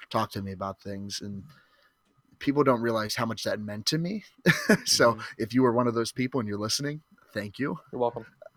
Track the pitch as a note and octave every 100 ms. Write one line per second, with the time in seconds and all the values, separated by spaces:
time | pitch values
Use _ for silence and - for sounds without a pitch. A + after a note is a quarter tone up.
0 | - A#2 G#2+ G#2+ G2 F#2 G2 F#2+ G2 G2
1 | G2+ - G#2 G2 - - _ _ _ _
2 | _ _ _ _ - C#3+ C#3 A#2+ A#2 A2+
3 | G#2+ - A#2 G#2+ - G#2 G#2+ G#2 - D#3
4 | F3 G#3+ - _ - - - G#3 - -
5 | A#2+ A2 - - G#2+ A#2+ B2+ A#2 B2 A2+
6 | A2+ - B2+ C3 G#2+ G2+ G#2+ - C#3+ D3+
7 | _ _ _ G#2+ G2+ - C#3+ F3 - B2+
8 | A#2+ A#2 A2 _ -